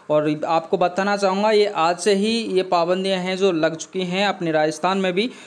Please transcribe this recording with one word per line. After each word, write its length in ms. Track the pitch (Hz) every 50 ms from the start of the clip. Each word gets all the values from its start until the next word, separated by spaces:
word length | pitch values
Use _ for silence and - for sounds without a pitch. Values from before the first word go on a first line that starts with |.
| - -
और 300 | 151 151 151 156 151 151 -
आपको 320 | - 165 165 165 - - 180
बताना 380 | 180 175 180 - 190 202 202
चाहूँगा, 340 | 196 202 185 185 196 208 220
ये 160 | 220 208 208
आज 320 | 202 - 160 160 170 180 170
से 160 | - 214 202
ही 240 | 196 202 220 226 233
ये 240 | 226 202 185 185 185
पाबंदियाँ 560 | 185 185 170 170 175 185 190 190 190 190 185
हैं 180 | 180 185 190
जो 160 | 180 196 196 175
लग 240 | 156 160 160 160
चुकी 260 | 160 - - - 190 185
हैं 240 | 175 180 185 202
अपने 260 | 202 185 196 175 160 156
राजस्थान 460 | 156 156 156 156 156 - 180 190 196
में 140 | 190 185 180
भी। 180 | 185 220 254 - - -